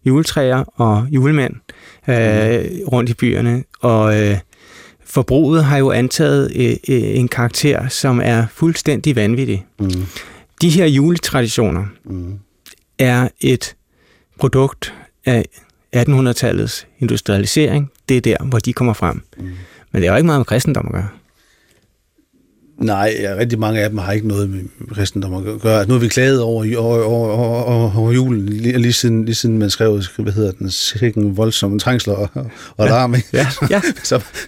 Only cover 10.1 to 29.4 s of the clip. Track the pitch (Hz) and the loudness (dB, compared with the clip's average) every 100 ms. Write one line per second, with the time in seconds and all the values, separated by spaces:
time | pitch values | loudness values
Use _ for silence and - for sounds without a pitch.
10.1 | - - - _ _ 170 160 165 135 151 | -10 -20 -20 _ _ 2 4 4 4 4
11.1 | 175 - 139 117 120 107 82 101 - - | 2 0 -2 0 0 0 0 -6 -12 -12
12.1 | 92 87 101 _ _ - _ _ - 131 | -10 -10 -12 _ _ -20 _ _ -2 2
13.1 | 123 123 - 135 123 - - _ _ _ | 2 0 -2 0 0 -4 -16 _ _ _
14.1 | _ _ _ 131 131 135 - - - - | _ _ _ 0 2 2 -2 -16 -16 -20
15.1 | _ - 117 - - _ _ _ 120 123 | _ 0 0 0 -10 _ _ _ 0 2
16.1 | 135 131 117 120 90 110 - - _ 117 | 4 2 0 -2 0 -4 -6 -14 _ -2
17.1 | 117 - 101 104 - 151 147 143 _ - | -2 0 0 2 2 2 0 -2 _ 0
18.1 | 127 117 107 135 120 123 120 123 107 87 | 0 2 0 0 0 0 0 0 0 -2
19.1 | - - - 92 90 90 - _ - 87 | -4 -10 -14 -14 -14 -18 -20 _ -2 2
20.1 | 107 165 147 120 113 143 139 - 92 101 | 2 2 0 0 0 0 -2 -4 -6 -8
21.1 | - _ _ _ _ _ _ _ _ _ | -12 _ _ _ _ _ _ _ _ _
22.1 | _ _ _ _ _ _ - 113 98 107 | _ _ _ _ _ _ -4 -2 0 0
23.1 | 110 101 98 120 117 110 110 104 107 90 | 0 -4 -2 -2 0 -2 0 -2 -4 -4
24.1 | 107 107 101 101 95 92 - - 104 95 | -4 -2 -2 -2 -4 -10 -16 -14 -6 -4
25.1 | 104 95 92 95 110 110 110 98 123 117 | -4 -6 -6 -8 -4 0 2 2 2 2
26.1 | 131 131 135 113 113 110 117 113 117 110 | 2 2 2 0 -2 -2 -2 0 2 2
27.1 | 117 113 107 117 117 120 120 113 101 113 | 0 0 0 0 -2 0 0 2 0 2
28.1 | 123 131 113 101 107 117 127 120 120 123 | 2 2 0 -2 -4 -2 0 0 2 0
29.1 | 113 110 113 | 0 0 -2